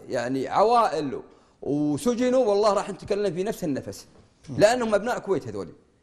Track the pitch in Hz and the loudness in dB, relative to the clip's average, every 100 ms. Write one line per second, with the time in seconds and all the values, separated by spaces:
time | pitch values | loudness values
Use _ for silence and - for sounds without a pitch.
0 | - 117 120 131 98 113 208 240 214 156 | -6 -4 -2 -2 0 2 4 4 4 0
1 | 147 95 - - _ _ - 147 147 143 | -4 -6 -10 -20 _ _ -4 -2 0 0
2 | 240 233 254 254 233 202 214 202 196 190 | 0 0 2 2 4 4 4 2 -2 -6
3 | - 202 202 165 196 - 170 127 110 101 | -4 -2 -2 -2 -4 -4 -4 -4 -6 -14
4 | - - _ _ - 131 202 247 226 208 | -16 -20 _ _ -8 4 4 4 0 0
5 | 220 196 - 170 113 101 85 - _ _ | 0 -4 -2 -4 -4 -10 -10 -14 _ _